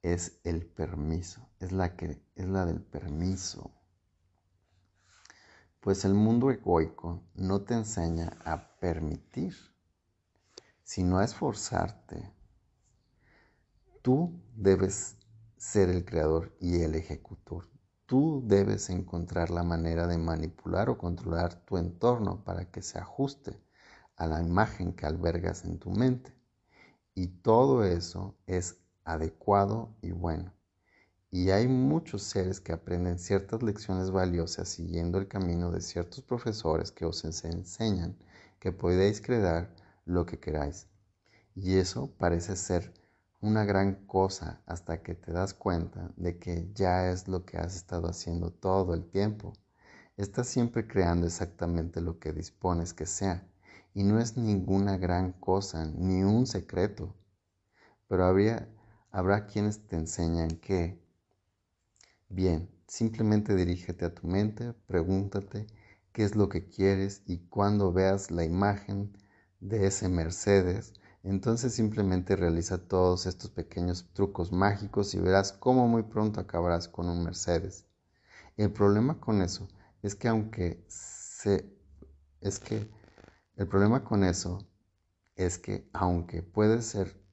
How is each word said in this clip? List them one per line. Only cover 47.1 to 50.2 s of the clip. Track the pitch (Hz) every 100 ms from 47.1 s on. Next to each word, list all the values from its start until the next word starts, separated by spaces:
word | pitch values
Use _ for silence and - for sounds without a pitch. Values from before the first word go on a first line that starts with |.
| 90 92
lo | 92
que | 87 85
has | 85 92
estado | - 87 85
haciendo | 87 - 85 85
todo | - 95 95 90
el | 85 87
tiempo. | 98 104 107 - - _ _ - - -
Estás | -